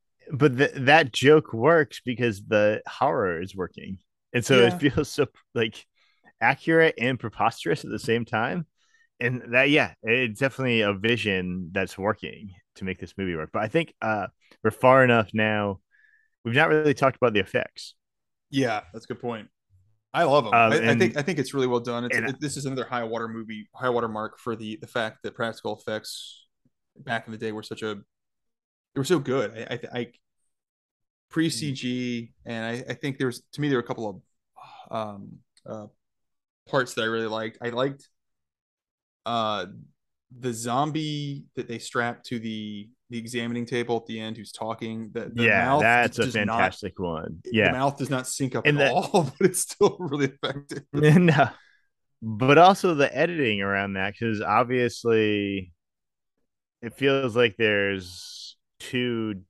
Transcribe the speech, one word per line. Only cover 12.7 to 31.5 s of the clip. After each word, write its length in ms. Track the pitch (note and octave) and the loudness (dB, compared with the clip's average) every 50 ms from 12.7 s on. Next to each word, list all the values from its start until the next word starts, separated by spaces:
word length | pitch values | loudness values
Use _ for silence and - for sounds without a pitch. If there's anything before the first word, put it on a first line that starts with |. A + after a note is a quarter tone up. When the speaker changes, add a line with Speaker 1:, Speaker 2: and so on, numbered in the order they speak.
| _ | _
Speaker 1:
to 100 | - F#2+ | -12 -8
make 140 | F#2+ F#2 - | -8 -8 -8
this 140 | F#2 F2 - - | -10 -16 -8 -6
movie 180 | G2 F#2 E2+ | -4 -4 -4
work. 160 | D#2 D#2 - - | -6 -6 -6 -4
But 100 | G#2+ G#2+ | -4 -4
I 40 | A2 | 0
think, 260 | - E3 E3 - _ - | 0 -2 -2 -2 _ -8
uh, 260 | - A2 A2 G#2 F#2 - _ _ _ _ - _ - | -4 -2 -2 -2 -4 -8 _ _ _ _ -18 _ -4
we're 80 | A2 | -4
far 320 | - - - B2+ C3 C3+ C3 | -2 4 6 8 8 8 8
enough 280 | B2 A#2+ A#2 G#2 - - | 8 6 4 4 2 0
now. 460 | A2 G#2+ A2 G#2+ G#2 G#2 G2+ G2 - _ _ _ _ _ _ _ _ _ _ _ _ - | 0 0 0 2 0 0 -2 -4 -6 _ _ _ _ _ _ _ _ _ _ _ _ -8
We've 100 | A#2 A#2 | -2 2
not 140 | C#3+ D#3+ D#3+ | 4 4 6
really 240 | D#3 D#3 D#3 D3 C#3 | 4 4 4 2 2
talked 240 | - C#3+ C3+ A#2+ - | 4 4 2 2 4
about 160 | B2 A#2+ G#2+ | 0 2 2
the 60 | G#2 | 2
effects. 540 | F#2 - - B2 - - _ - - - - _ _ _ _ _ _ _ _ _ _ _ | 0 0 -2 -4 -4 -4 _ -18 -20 -20 -20 _ _ _ _ _ _ _ _ _ _ _
Speaker 2:
Yeah, 320 | C#3+ C3+ C3 A#2 A2 G#2 - - - | -2 -2 0 0 -2 -4 -6 -10 -16
that's 120 | A2+ - | -18 -12
a 20 | - | -12
good 120 | B2 - | -14 -10
point. 280 | - A#2+ A#2 A2 G2+ - _ _ _ _ _ _ _ _ _ _ _ _ - | -8 -8 -8 -8 -10 -16 _ _ _ _ _ _ _ _ _ _ _ _ -2
I 100 | C3+ C3+ | 0 2
love 200 | C#3+ C#3 D3 B2 G#2+ | 4 4 4 4 6
'em. 60 | A2+ | 6
Speaker 1:
Um, 200 | A#2 A#2 A2+ B2+ | 6 6 6 4
Speaker 2:
I, 180 | E3 A3+ - | 4 4 2
I 20 | A#2 | 4
Speaker 1:
and 60 | A#2 | 4
Speaker 2:
think, 180 | F#3+ E3+ - D3 | 4 2 2 -2
I 40 | C#3 | -4
think 160 | G3 F3+ D3+ | -4 -2 -2
it's 140 | C3+ - - | -4 -4 -2
really 140 | C#3 C3 B2+ | -2 0 0
well 120 | B2 A#2+ | 0 0
done. 240 | A#2 A#2+ A#2+ A#2+ A#2+ | -2 -2 -6 -6 -6
It's, 120 | A#2+ A#2+ A#2 | -4 -4 -2
Speaker 1:
and 100 | A2 C3+ | -2 -4
Speaker 2:
it, 100 | C3 - | -6 -6
this 180 | D3+ C#3+ - C3+ | -6 -8 -8 -6
is 80 | C#3 | -6
another 200 | C3+ C3+ B2+ A2+ | -6 -6 -6 -6
high 180 | - B2+ A#2+ A#2 | -6 -6 -6 -6
water 240 | A2+ A2+ A2+ A2+ A2+ | -4 -6 -6 -6 -8
movie, 400 | A2+ A2+ A2 G#2+ A2 G#2+ G#2 _ _ | -8 -10 -12 -12 -12 -14 -14 _ _
high 140 | - B2+ B2+ | -6 -4 -2
water 180 | A#2+ A#2+ A#2 A2+ | 0 0 -2 -2
mark 320 | G#2+ G#2+ G#2+ A2+ - _ | -4 -6 -8 -8 -10 _
for 160 | - A#2+ A2+ | -8 -8 -8
the, 220 | A2 A2 G#2+ A2 - | -8 -8 -10 -10 -12
the 100 | - - | -12 -8
fact 360 | - B2 A2+ A2 - _ - | -6 -4 -4 -4 -6 _ -14
that 120 | A2 - | -14 -8
practical 400 | - A#2+ A2+ A2 - - A2 G#2+ - | -6 -6 -6 -6 -8 -8 -10 -10 -8
effects 680 | - - A2 A2 - - - - - - - - _ _ _ _ _ _ _ _ _ _ _ _ | -8 -8 -8 -8 -8 -10 -14 -14 -16 -18 -20 -20 _ _ _ _ _ _ _ _ _ _ _ _
back 280 | C#3 - A#2 A2+ - A#2+ | -10 -6 -6 -6 -6 -8
in 40 | |
the 60 | A2 G#2+ | -12 -8
day 140 | A#2 A2 | -8 -8
were 120 | G#2+ A2 G#2+ | -8 -8 -10
such 180 | - A2+ G#2+ A2 | -12 -12 -8 -8
a, 120 | G#2+ G#2 | -8 -8
they 60 | G2+ G#2+ _ _ _ _ _ _ _ _ _ _ _ _ _ _ _ _ _ - C#3 | -8 -12 _ _ _ _ _ _ _ _ _ _ _ _ _ _ _ _ _ -6 -6
were 40 | C3 | -2
so 140 | - F3+ D#3+ | 0 0 0
good. 380 | C#3 B2+ B2 C#3 G#2+ G2+ A2 A2+ | 0 -2 -2 -2 -2 -4 -6 -10
I, 160 | A#2 - A#2+ | -12 -10 -10
I, 260 | A2+ - - C3 B2 | -10 -10 -10 -6 -6
I 120 | A#2+ - _ _ _ _ _ _ _ _ _ _ _ _ _ _ _ _ _ _ _ _ _ _ _ _ | -8 -8 _ _ _ _ _ _ _ _ _ _ _ _ _ _ _ _ _ _ _ _ _ _ _ _
pre 200 | - D#3+ D#3+ | -2 0 0
C 220 | E3 | 0